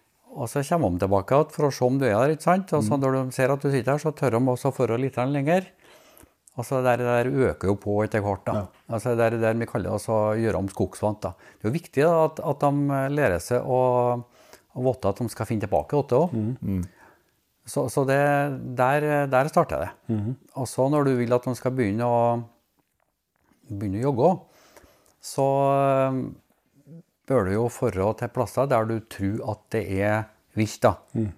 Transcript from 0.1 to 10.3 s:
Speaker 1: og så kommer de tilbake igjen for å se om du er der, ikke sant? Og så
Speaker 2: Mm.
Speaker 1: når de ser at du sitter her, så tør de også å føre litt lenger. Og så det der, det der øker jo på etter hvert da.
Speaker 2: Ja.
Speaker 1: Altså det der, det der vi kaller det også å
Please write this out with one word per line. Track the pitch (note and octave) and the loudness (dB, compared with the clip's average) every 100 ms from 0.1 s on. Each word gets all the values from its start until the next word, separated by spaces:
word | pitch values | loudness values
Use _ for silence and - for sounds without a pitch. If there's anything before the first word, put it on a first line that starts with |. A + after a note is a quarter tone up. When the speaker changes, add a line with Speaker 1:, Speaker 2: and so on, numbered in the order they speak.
| _ _ C4 | _ _ -8
Speaker 1:
og | A#2 | -6
så | D3 | -4
kommer | C#3 E3+ A2 | 0 0 2
de | F2 G2 | 0 2
tilbake | G2 F#2 | 2 2
igjen | C#3 D3+ | 2 2
for | - D3 | 0 -2
å | |
se | - B2+ | 2 0
om | C3+ | 2
du | C3 | 2
er | G#2 | 2
der, | C#3 D#3 | 2 0
ikke | |
sant? | - F#3 F#3+ | 2 0 0
Og | D3+ | -2
så | G#2+ C#3+ | 0 0
Speaker 2:
Mm. | |
Speaker 1:
når | C3+ C3 | 0 0
de | B2+ | -2
ser | - C3 | 0 0
at | C#3 | 2
du | C#3 | 0
sitter | C#3 A#2 | 0 0
her, | D3 | -2
så | D#3 | -2
tør | - C3+ | -2 0
de | A2+ C3 | 2 2
også | B2+ C3+ | 0 -2
å | |
føre | - A#2 A2+ | 0 0 0
litt | C3 B2 | -2 -2
lenger. | B2+ C#3+ C#3 F3+ F#3 _ - - - - - _ - - | -2 0 2 0 0 _ -20 -20 -20 -20 -20 _ -20 -10
Og | |
så | A#2 C3+ | -4 0
det | |
der, | B2+ A#2+ A#2+ A#2+ | 2 2 2 2
det | B2 | 2
der | C#3 A2+ | 2 0
øker | D#2 F#2 | 0 -2
jo | G2+ | -2
på | G#2 G#2 | -2 -2
etter | G#2+ A2 | 0 0
hvert | G2+ F#2+ | -2 -4
da. | - | -4
Speaker 2:
Ja. | A2 G2 _ - | -4 -6 _ -8
Speaker 1:
Altså | A2+ B2 | -6 -2
det | A#2 | 2
der, | A#2 | 2
det | A#2 | 2
der | A2+ | 0
vi | A2+ A#2 | 0 -2
kaller | A#2+ F2+ | -4 -4
det | G#2 | -4
også | - | -2
å | A2 G#2+ | 0 2